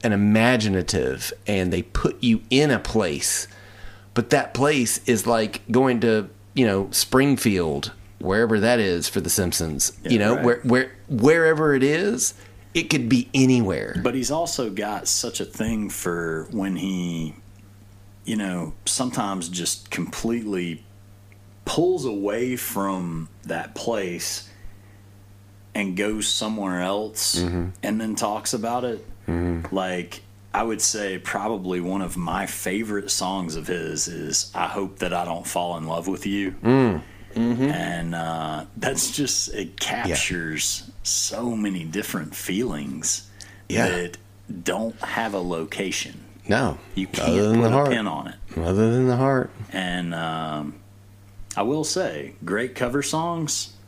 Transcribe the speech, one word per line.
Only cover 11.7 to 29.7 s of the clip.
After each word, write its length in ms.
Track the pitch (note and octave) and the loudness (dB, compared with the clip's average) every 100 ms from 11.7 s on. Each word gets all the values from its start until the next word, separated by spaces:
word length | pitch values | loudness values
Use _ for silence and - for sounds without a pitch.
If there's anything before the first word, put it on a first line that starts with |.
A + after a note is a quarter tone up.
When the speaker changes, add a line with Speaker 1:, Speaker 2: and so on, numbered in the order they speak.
| C3+ | 6
Speaker 1:
it 80 | |
is, 500 | C#3 D#3+ G#3 B3 - - - - - | 4 4 2 0 -2 -4 -16 -20 -4
it 160 | E3+ F3 | -2 0
could 200 | D3+ A2+ | 0 4
be 180 | B2 B2+ | 4 4
anywhere. 680 | C3+ C3 B2+ G2 C#2 G#1 F2+ | 4 6 6 4 0 -2 -2
Speaker 2:
But 120 | B2 C3 | 0 0
he's 160 | A#2+ | -2
also 380 | D#3 E3+ - A2+ | -2 -2 -2 -4
got 360 | F#2+ G#2 G#2 - | -4 -4 -4 -2
such 320 | - A#2+ - | -2 -2 -6
a 60 | F#2 | -6
thing 440 | - A2 A2 G2 | -4 -2 -2 -2
for 580 | - F2+ E2+ E2 D#2+ D#2+ | -4 -4 -2 -2 -4 -4
when 240 | A2 F#2+ F2 | -4 -2 -2
he, 580 | F#2+ F#2 F2 E2 D#2 - - - - - - - - - - | -2 -2 -4 -4 -6 -10 -20 -20 -20 -20 -20 -20 -20 -12 -4
you 100 | G#2+ | -2
know, 360 | G2 F2+ D#2+ - - | -2 -4 -6 -6 -4
sometimes 640 | - B2 B2 G2+ F#2+ E2+ | -2 -2 -2 -2 -4 -6
just 400 | F2+ E2 - - | -4 -4 -6 -6
completely 920 | - E2+ - A#2 A#2 G#2+ F#2 F2 D#2+ - - - - - - - - - | -6 -6 -4 -2 -2 -2 -2 -4 -6 -14 -20 -20 -20 -20 -20 -20 -14 -4
pulls 400 | D#3 F3+ F3+ C3+ | 0 2 2 -2
away 500 | G2+ G2+ A2+ B2 B2 | -2 -2 -2 -2 -4
from 720 | - G2 G2 F#2 F2 D#2+ D#2+ - - | -4 -2 -2 -2 -4 -6 -8 -12 -10
that 280 | E2 - - | -8 -8 -8
place 720 | A#2 A2 F#2 F2 - - - - - - - - - - - - - - - G#2 | -4 -2 -4 -6 -6 -8 -10 -16 -16 -16 -20 -20 -20 -20 -20 -20 -20 -20 -10 -4
and 220 | G2 F2+ | -2 0
goes 300 | G#2 G#2+ G2 | -2 0 -2
somewhere 540 | - A2 A2 F#2+ F2+ | -2 -2 -2 -2 0
else 540 | F#2 G2+ G#2+ - - E2+ | 0 -2 -4 -4 -2 0
Speaker 1:
Mm-hmm. 300 | F2 F2+ F2 - | 0 0 -2 -4
Speaker 2:
and 180 | G2 A2 | -2 -2
then 140 | A2 G2+ | -2 -2
talks 380 | G#2+ G#2 - | -2 -2 -2
about 300 | A#2 A2+ B2 | -2 -2 -2
it. 200 | B2 A2 - - - | -2 -4 -10 -12 -4
Speaker 1:
Mm-hmm. 480 | E2+ F2 E2+ E2 | -2 0 -2 -2